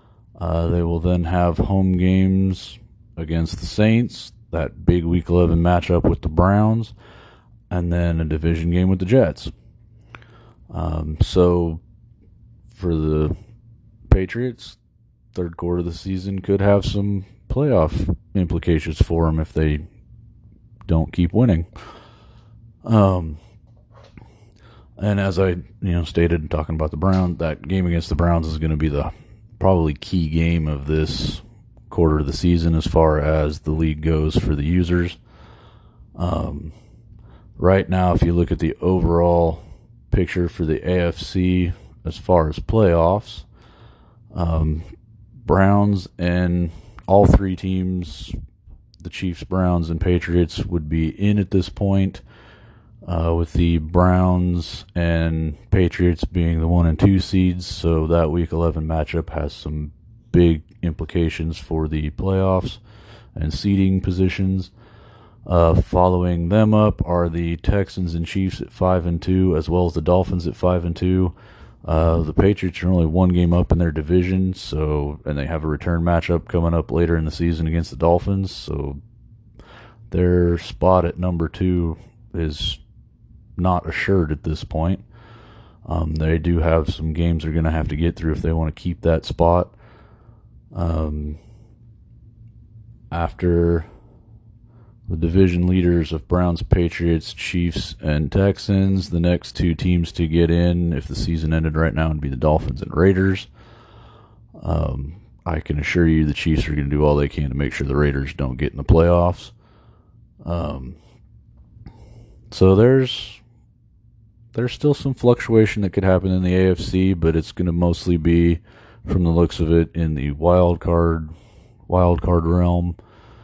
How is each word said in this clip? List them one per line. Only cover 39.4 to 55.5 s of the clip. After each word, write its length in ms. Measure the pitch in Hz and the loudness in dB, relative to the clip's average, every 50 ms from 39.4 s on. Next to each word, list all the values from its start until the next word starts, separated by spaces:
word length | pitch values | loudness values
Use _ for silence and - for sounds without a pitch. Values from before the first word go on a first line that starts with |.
| 85 80 80 - - - - - - - - - - - | 2 0 -2 -4 -12 -20 -20 -20 -20 -20 -20 -20 -10 -4
picture 360 | - 101 87 - - 92 87 80 | -2 -2 0 0 -2 -2 -4 -4
for 160 | - - 82 | -4 -4 -4
the 240 | 78 78 - - 90 | -4 -4 -4 -2 -2
A 200 | 90 90 87 85 | -2 0 0 -2
F 100 | - - | -4 -6
C 540 | - - - 95 92 92 92 92 90 87 - - - - - - - | -10 -6 -4 -2 0 2 2 0 0 -2 -4 -8 -12 -20 -20 -14 -12
as 120 | 82 - | -12 -12
far 320 | - - - 92 85 78 78 | -6 0 2 4 4 2 2
as 120 | 78 - | -4 -8
playoffs, 840 | - - 113 113 104 90 85 82 82 87 98 107 - - - - - - - - - - _ _ - - - _ _ _ _ _ - - | -6 -2 2 2 4 4 4 4 2 2 0 -2 -4 -10 -16 -18 -18 -20 -20 -20 -20 -20 _ _ -20 -20 -20 _ _ _ _ _ -20 -12
um, 500 | - - 85 82 82 80 80 78 76 80 - - - - _ - - - - - | -6 -4 -4 -2 0 0 0 -2 -2 -6 -8 -14 -20 -20 _ -20 -20 -20 -20 -20
Browns 760 | - - - - 87 95 95 98 101 104 101 104 101 92 90 - _ - | -20 -8 0 2 4 4 6 6 4 4 4 2 0 -2 -4 -8 _ -4
and 520 | 87 87 87 90 90 87 87 87 87 82 - - - - - - - | -2 0 0 0 0 0 0 -2 -2 -4 -6 -12 -20 -20 -20 -8 0
all 200 | - 95 101 101 | 4 6 6 6
three 300 | - - - 98 95 90 | 6 6 4 2 0 -4
teams, 760 | - - 92 95 92 92 92 92 90 85 - - - - - - - - - _ _ _ - - - _ _ _ - | -4 -4 -4 -2 -2 -2 -2 -4 -4 -6 -8 -12 -14 -14 -12 -12 -12 -14 -14 _ _ _ -20 -20 -20 _ _ _ -18
the 100 | - 85 | -16 -14
Chiefs, 320 | - - 98 90 85 - | -10 -6 -6 -6 -6 -8
Browns, 480 | - - 90 92 92 90 87 85 82 80 | -8 -4 -2 0 2 2 2 0 0 -2
and 100 | 85 80 | -2 -2
Patriots, 640 | - 90 90 85 - - 85 87 85 80 - - - | 0 0 0 0 0 0 2 2 2 0 -2 -6 -6
would 220 | 95 87 85 76 76 | -4 -4 -4 -4 -2
be 200 | 80 80 80 78 | -2 -2 -2 -2
in 300 | - - 101 104 104 104 | -2 -2 -2 0 0 0
at 120 | 95 - | 0 0
this 180 | - 95 87 - | 0 -2 -2 -2
point, 520 | - - 104 98 98 98 95 95 - - - - - - - - - - - - - - _ - - - - | -4 -4 -2 0 0 0 0 -2 -4 -8 -18 -20 -20 -20 -20 -20 -20 -20 -20 -20 -20 -20 _ -20 -20 -16 -10
uh, 280 | 87 87 82 82 85 85 | -6 -4 -2 0 0 0
with 200 | 85 82 - - | 0 -2 -2 0
the 240 | 85 85 85 82 80 | 0 2 2 2 0
Browns 1080 | 78 80 90 90 90 90 90 92 92 92 90 90 90 87 87 85 82 - - - - - - | -2 2 4 4 6 6 6 4 4 2 2 2 0 0 -2 -2 -4 -8 -10 -14 -14 -10 -6
and 600 | 87 85 85 85 82 82 82 80 80 80 78 | -4 -2 0 0 0 0 0 -2 -2 -4 -4